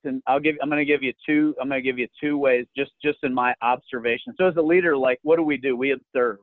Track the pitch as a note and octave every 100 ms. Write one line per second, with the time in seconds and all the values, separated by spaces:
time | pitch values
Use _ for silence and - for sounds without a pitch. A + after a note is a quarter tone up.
0 | C#3+ C3 C3 C#3 D3 D3 C#3+ D3 C#3+ C#3+
1 | C3 - - D3+ D3+ C3 C3 C3+ C3 B2+
2 | A#2 _ D3 D3 C3+ B2 A#2+ C3+ - _
3 | D3 D3 C#3 B2+ B2 B2 A#2+ B2+ - B2
4 | A#2 A#2 - - F#3 E3 D#3 F3+ F3 C#3
5 | C3 B2+ D3+ E3 D#3 C3+ C3 A#2+ C3+ C3+
6 | - C3 B2 G2+